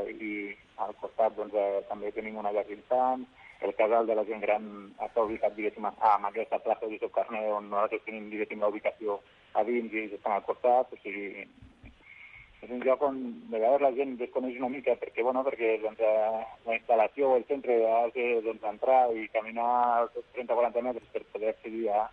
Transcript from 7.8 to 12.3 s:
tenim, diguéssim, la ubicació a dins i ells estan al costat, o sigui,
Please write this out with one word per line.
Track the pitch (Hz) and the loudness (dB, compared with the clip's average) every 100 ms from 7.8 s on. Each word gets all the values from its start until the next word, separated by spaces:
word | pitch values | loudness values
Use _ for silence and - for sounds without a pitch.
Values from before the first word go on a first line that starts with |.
| 107 110 - | -2 -2 -6
tenim, | 110 104 | -10 -8
diguéssim, | 107 104 107 | -6 -6 -2
la | 104 | -2
ubicació | 104 104 - 107 101 - _ _ | -2 -4 -4 -4 -6 -8 _ _
a | - 107 | -2 0
dins | 120 113 | -2 -2
i | 110 107 | -6 -8
ells | 101 | -6
estan | 113 101 | -2 -2
al | - | -2
costat, | - 123 123 131 | 0 4 4 2
o | - | -6
sigui, | 104 101 101 101 95 - - _ - - - - - | -10 -8 -8 -10 -16 -20 -20 _ -20 -20 -20 -20 -20